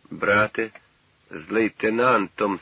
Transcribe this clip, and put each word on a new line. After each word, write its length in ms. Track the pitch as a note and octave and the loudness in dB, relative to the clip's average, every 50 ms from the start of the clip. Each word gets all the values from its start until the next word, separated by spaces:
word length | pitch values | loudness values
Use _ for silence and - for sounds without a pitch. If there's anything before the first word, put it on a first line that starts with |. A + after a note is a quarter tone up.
| _ - | _ -16
брате, 640 | - - - G#2 G2+ G#2 G#2+ G#2+ - - A2+ A2 - - _ _ _ _ _ _ _ _ _ - | -10 -4 0 2 2 2 2 0 -2 -6 -6 -6 -8 -18 _ _ _ _ _ _ _ _ _ -18
з 200 | - D#2+ D#2 E2+ | -18 -16 -10 -2
лейтенантом 1080 | G2 A2 A2+ G2+ - - - A2 A2 A#2 A#2+ B2+ B2 A2 G2 E2 - - G#2+ G2+ F#2+ E2+ | 0 0 0 0 0 -2 -2 -2 0 2 2 4 4 2 0 -2 -4 -4 -2 -2 -2 -4